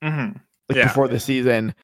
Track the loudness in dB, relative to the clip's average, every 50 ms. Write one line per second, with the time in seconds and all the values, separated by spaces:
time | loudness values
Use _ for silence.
0 | -6 -6 -4 -4 -4 -6 -8 -12 -18 _ _ _ _ -2 2 2 2 4 4 2
1 | 0 0 0 -2 -2 -2 -2 0 2 2 2 0 0 -4 -6 _